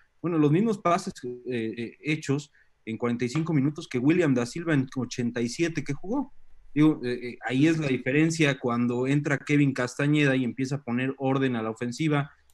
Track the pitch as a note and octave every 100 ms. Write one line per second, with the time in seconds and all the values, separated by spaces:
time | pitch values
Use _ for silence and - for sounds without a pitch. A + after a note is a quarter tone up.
0 | _ _ E3 E3 D3 D#3+ A3+ G#3 F3 F3+
1 | G3+ - B2 B2 - B2 A2 G#2+ A2+ -
2 | C#3+ D#3 D3 C#3+ - _ _ _ - A2
3 | A#2+ A#2+ B2 D#3 E3 D3+ C#3 D3+ - B2
4 | C3+ F3+ D#3+ A#2+ A#2+ E3 E3 C#3+ B2+ C3
5 | A#2 - A#2+ A#2+ A#2+ - E3 E3 - C#3+
6 | F#3+ C#4 - - - - - D3 D#3 D3
7 | B2 A#2+ A#2+ A#2 A2+ C3 D#3+ D#3+ C#3+ C3
8 | B2+ C#3+ D#3+ D#3+ C#3+ C3 A#2+ A#2+ A#2+ B2
9 | B2+ D3 D3+ C#3 - D3 C#3+ B2+ B2 -
10 | C#3+ D3+ C#3+ C3 A#2+ A2 C3 C#3+ A#2+ A#2+
11 | C3 C3+ C3+ C3+ C3+ A#2+ A2 A2 A#2+ A#2+
12 | D#3+ D3 D3 _ _